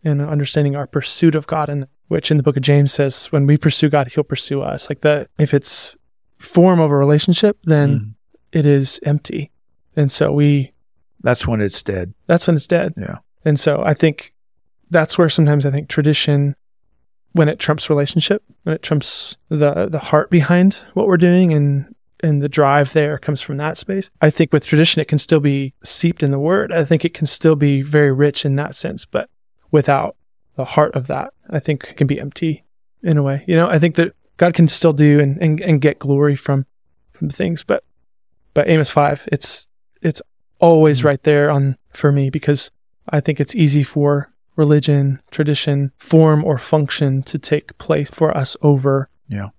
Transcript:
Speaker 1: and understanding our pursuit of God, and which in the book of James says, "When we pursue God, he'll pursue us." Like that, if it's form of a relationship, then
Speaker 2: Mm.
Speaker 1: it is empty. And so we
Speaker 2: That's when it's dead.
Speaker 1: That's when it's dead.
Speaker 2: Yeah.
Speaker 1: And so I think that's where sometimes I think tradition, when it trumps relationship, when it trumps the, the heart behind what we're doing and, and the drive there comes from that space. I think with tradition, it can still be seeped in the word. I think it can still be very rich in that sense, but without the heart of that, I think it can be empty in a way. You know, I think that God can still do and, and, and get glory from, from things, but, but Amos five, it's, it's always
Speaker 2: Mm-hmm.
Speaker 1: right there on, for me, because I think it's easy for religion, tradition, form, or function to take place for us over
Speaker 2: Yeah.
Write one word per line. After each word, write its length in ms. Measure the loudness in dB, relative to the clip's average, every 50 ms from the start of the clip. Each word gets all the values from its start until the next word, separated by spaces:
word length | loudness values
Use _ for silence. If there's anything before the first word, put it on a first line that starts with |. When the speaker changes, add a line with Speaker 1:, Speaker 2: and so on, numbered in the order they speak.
| _
Speaker 1:
and 160 | -2 -2 -2 -2
understanding 520 | -2 -2 -4 -4 -2 -2 0 0 0 -2
our 120 | -4 -8 -6
pursuit 460 | -6 -6 -6 -4 -4 2 2 2 2
of 100 | 2 -4
God, 220 | -4 -6 -4 -4 -4
and 180 | -6 -8 -8 -10 _ _ _ _
which 220 | -4 -4 0 0
in 60 | 0
the 60 | 2 2
book 140 | 0 -2
of 60 | 0 0
James 300 | 2 4 4 4 2 0
says, 340 | -2 -2 -2 -2 -8 -10
"When 200 | -4 -2 0 2
we 100 | 2 2
pursue 320 | 2 2 0 0 2 0 2
God, 200 | 2 0 0 0
he'll 160 | -4 -4 -4
pursue 360 | _ -4 -8 -6 -6 -6 -6 -6
us." 260 | -6 -8 -8 -8 -10
Like 120 | -10 -2 0
that, 260 | 0 0 0 -4 _ _ -2
if 160 | -2 2 2
it's 420 | 0 -2 -2 -8 -8 -10 -10 -14 _ _ _ _ _ _ _ _ _ -20
form 380 | -2 2 4 4 6 6 4
of 100 | 2 2
a 60 | 2
relationship, 600 | 2 4 4 2 2 2 0 0 2 2 0 0 _ _
then 260 | 0 2 2 4 2 0 -2
Speaker 2:
Mm. 160 | -4 -8 -16 _ _ _ _ _ _ _ -4
Speaker 1:
it 140 | 0 2
is 340 | 2 2 2 0 -2 -6 -6 -4
empty. 460 | -2 -2 -2 _ -6 -10 -10 -10 -10 _ _ _ _ _ _ _ _ _
And 140 | -2 -2 0
so 220 | 0 0 0 0 2
we 400 | 2 2 2 2 2 -2 -4 _ _ _ _ _ _ _ _ _ _ -2
Speaker 2:
That's 240 | -2 -2 -2 -2
when 140 | -4 -2 -2
it's 220 | -2 -4 -6 -8 -8
dead. 320 | -6 -6 -6 -6 -8 -12 _ _
Speaker 1:
That's 200 | _ 0 0 2
when 100 | 0 -2
it's 100 | -2 0
dead. 280 | -2 -2 -2 -2 -2 -6
Speaker 2:
Yeah. 220 | -8 -10 -12 -12 -14 _ _ _ _ _
Speaker 1:
And 140 | -2 -2 0
so 240 | 0 -2 -2 0 0
I 100 | -2 0
think 400 | 2 0 0 0 -2 -16 -20 _ _ _ _ _ _ _ _ _ _ _ _
that's 260 | 0 0 0 0 2
where 120 | 2 2 2
sometimes 360 | 4 2 2 4 2 2 0
I 60 | -2
think 180 | -2 -4 -6 -6
tradition, 680 | -4 -2 0 0 0 0 0 0 0 0 0 -2 -4 _ _ _ _ _ _ _ _ _ _ _ _ _ _ _ _
when 160 | 0 2 2
it 100 | 0 -4
trumps 300 | -4 -4 -4 -4 -2 -2
relationship, 540 | -2 -2 -2 -2 -2 -2 0 0 -2 -4 _ _ _ _ _
when 100 | -6 -6
it 80 | -6 -4
trumps 540 | -4 -4 -4 -4 -6 -10 -10 -10 -12 -14 _ _ _
the, 400 | -2 0 0 0 0 0 -4 -4
the 100 | -4 -8
heart 320 | -4 0 0 0 2 2
behind 500 | 2 2 2 4 2 4 4 2 0 -2 -14 -8 _
what 120 | -2 0
we're 100 | 2 2
doing 360 | 4 4 4 4 4 2 2 2
and, 420 | 2 0 0 0 -2 -4 -8 -14 _ _ _ _ _ -2
and 200 | -2 0 0 -2
the 60 | -2
drive 440 | 0 2 2 4 4 2 0 0 0
there 260 | -2 -2 -2 -4 -6
comes 220 | -6 -6 -6 -6
from 160 | -6 -10 -8 -6
that 180 | -6 -6 -8 -8
space. 320 | -8 -6 -6 -6 -6 -10 _ _
I 100 | 0 0
think 220 | 2 2 0 2 2
with 120 | -2 0
tradition, 340 | 0 2 2 2 2 0 -2
it 80 | -2 -2
can 100 | -2 -2
still 220 | 0 2 0 2
be 340 | 2 0 -2 -2 -4 -8 _ _ _
seeped 400 | -10 -8 -4 -2 -4 -2 _ -2
in 80 | -2
the 80 | -2 -2
word. 340 | -2 -2 -2 -2 -2 -2 -2
I 120 | -2 0
think 200 | 0 0 0 0
it 100 | -4 _
can 120 | -4 -6
still 300 | -6 -6 0 2 2 2
be 260 | 4 2 0 0 0 -2
very 300 | 0 0 2 2 2 2
rich 320 | 2 0 0 0 -2 -4
in 120 | -2 -2
that 200 | -2 -4 -8 -10
sense, 280 | -10 -8 -8 -10 -10 -14
but 240 | _ _ -8 -8 -8 _ _ _ _ _ _ _ _
without 460 | 0 0 2 2 0 -2 -2 -6 -10 _ _ _ _ _ _ _ _
the 80 | -10 -10
heart 300 | -4 0 0 0 0 0
of 120 | -6 -6
that, 260 | -4 -6 -6 -6 -10 _ _ _ -8
I 80 | -8 -6
think 260 | -4 -4 -6 -6 -6 -16
it 60 | -4
can 100 | -2 -2
be 140 | -2 0 -4
empty 440 | -6 -12 -8 -6 -4 -4 -4 -6 _ _ _ _ _ _ _ _ -4
in 140 | -2 0
a 60 | 0 0
way. 220 | -2 -4 -6 -4
You 100 | 0 0
know, 120 | 2 2 2
I 100 | 2 2
think 160 | 2 2 2
that 180 | 0 -2 -2 -2 _ _ _ _
God 180 | _ 0 0 4
can 140 | 4 2 2
still 240 | 2 2 2 2 4
do 260 | 4 4 6 6 4
and, 200 | 4 2 0 0
and, 200 | 0 -2 -2 -2
and 200 | 0 0 0 2
get 180 | 2 0 -2 _
glory 380 | -4 -2 0 2 2 0 0
from, 300 | -2 -2 -2 -2 -2 -2 _ _ _ _ _ _ _ _ _ _
from 180 | _ -8 -8
things, 340 | -6 -4 -4 -4 -4 -6 -4
but, 180 | -4 -4 -4 _ _ _ _ _ _ _ _ _ _ _ _ _ _ _
but 140 | -2 2 2
Amos 220 | 2 2 2 0
five, 360 | 0 0 2 2 0 -4 -6 -6 -6
it's, 360 | -6 -6 -8 -10 -10 -12 _ _ _ _ _ _ _ -4
it's 180 | -4 -4 -4 -10 _ _ _ _ _ _ _
always 400 | 4 6 6 6 6 4 4 4
Speaker 2:
Mm-hmm. 80 | 2 0
Speaker 1:
right 140 | 0 0 _
there 260 | 2 2 2 2 2
on, 260 | 2 0 0 -2 -2 _ _ _
for 220 | _ -2 0 2 2
me, 180 | 2 0 -2
because 400 | -4 -4 -2 -2 -2 -2 -2 -10 _ _ _ _ _ _ _ -4
I 100 | -4 -2
think 200 | -2 -2 -2 -2
it's 140 | -4 -4 0
easy 280 | 2 2 2 2 0 -2
for 480 | -2 -2 -2 0 0 0 -2 -4 _ _ _ _ _ _
religion, 640 | -2 2 2 2 2 2 2 0 0 0 0 -2 -4 _ _
tradition, 600 | -4 -4 -2 -2 0 -2 -2 -2 -2 -2 -2 -4 _ _
form, 460 | -8 2 4 6 6 6 4 2 2
or 120 | 0 -2 -4
function 640 | -2 -2 0 0 0 -2 -2 -2 -2 0 0 -2 -4
to 160 | -6 -10 -10
take 380 | -4 -4 -4 -4 -4 -8 -20 _
place 320 | -4 -2 -2 -2 -2 -6
for 260 | -4 -2 -2 -2 0
us 200 | -2 -4 -6 -8 -2 0
over 460 | 2 2 2 0 -2 -2 -2 -4 _ _ _ _ _
Speaker 2:
Yeah. 200 | -10 -10 -10 -12 _